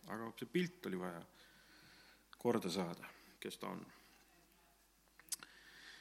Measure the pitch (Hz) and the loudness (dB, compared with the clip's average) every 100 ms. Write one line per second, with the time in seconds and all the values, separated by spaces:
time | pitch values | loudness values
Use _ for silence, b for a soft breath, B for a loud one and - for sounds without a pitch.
0 | - 104 113 - 120 175 175 - 107 92 | -4 -2 -2 -2 4 6 6 2 0 2
1 | 90 85 - B B B B B B B | 0 -2 -8 B B B B B B B
2 | B B B - 120 113 95 90 87 87 | B B B 2 6 6 6 4 2 0
3 | - B B B 101 - 98 92 - b | -8 B B B -6 -2 -2 -4 -6 b
4 | b b b b b b b b - - | b b b b b b b b -20 -20
5 | - - - - B B B B B B | -20 -14 -6 -6 B B B B B B